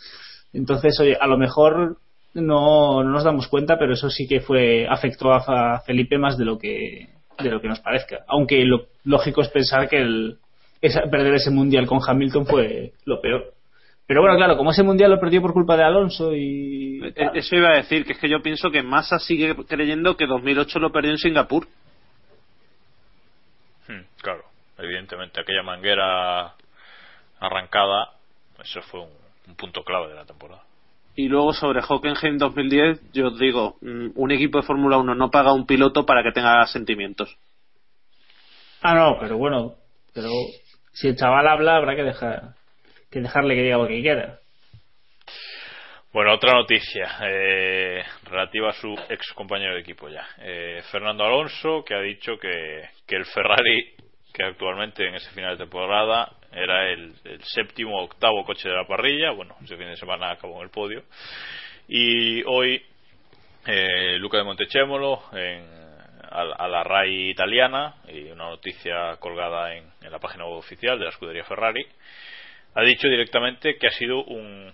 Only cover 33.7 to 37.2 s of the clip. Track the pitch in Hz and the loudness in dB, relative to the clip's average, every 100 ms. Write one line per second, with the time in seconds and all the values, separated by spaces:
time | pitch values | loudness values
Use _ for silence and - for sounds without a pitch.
33.7 | - 123 120 117 120 135 143 147 147 135 | -6 -12 -10 -8 -4 0 0 0 0 -2
34.7 | 139 139 135 127 123 127 143 135 135 127 | 0 2 2 2 0 2 4 4 4 2
35.7 | 135 135 147 147 123 113 123 120 120 113 | 4 4 2 2 2 2 0 4 4 4
36.7 | 123 113 104 98 98 | 0 -6 -6 -6 -8